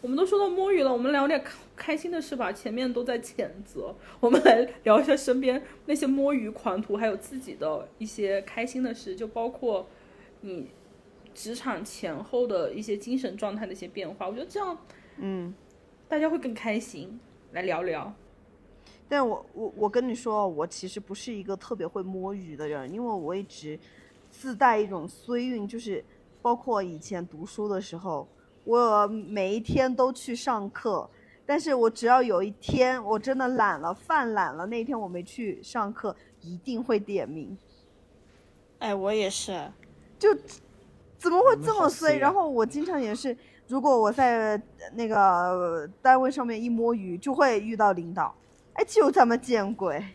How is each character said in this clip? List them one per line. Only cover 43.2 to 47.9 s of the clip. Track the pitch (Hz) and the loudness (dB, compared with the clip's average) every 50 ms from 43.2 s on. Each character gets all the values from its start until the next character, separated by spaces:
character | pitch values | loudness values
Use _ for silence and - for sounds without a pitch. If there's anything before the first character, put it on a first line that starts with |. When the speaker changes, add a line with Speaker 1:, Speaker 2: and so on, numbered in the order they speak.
| - 269 240 - - - - - _ | -4 -4 -4 -6 -10 -20 -20 -20 _
Speaker 2:
如 | - 233 269 | -4 -4 2
果 | 240 294 262 233 | 4 6 6 6
我 | 220 208 | 6 4
在 | 240 262 262 247 233 226 220 214 214 214 226 - - - - - - | 4 4 4 4 4 4 2 0 0 -2 -4 -8 -20 -18 -18 -12 -6
那 | 226 233 | -4 -2
个 | 214 220 208 196 196 180 175 175 180 185 180 175 170 165 165 147 165 196 _ | 0 4 6 8 8 6 6 4 2 2 0 0 0 -2 -4 -6 -8 -14 _
单 | - 262 254 262 | 6 8 8 8
位 | 262 254 | 6 2
上 | 269 285 254 | 0 -2 -2
面 | 240 226 220 | -2 -4 -4
一 | 226 240 | -2 -2
摸 | 233 226 233 233 233 | 0 2 2 0 0
鱼， | 220 190 185 175 180 | 0 -4 -6 -8 -4
就 | - 285 254 | -4 -2 4
会 | 302 285 262 226 202 | 4 6 6 6 2
遇 | 208 220 226 | 0 -2 0
到 | 208 214 202 | 4 4 4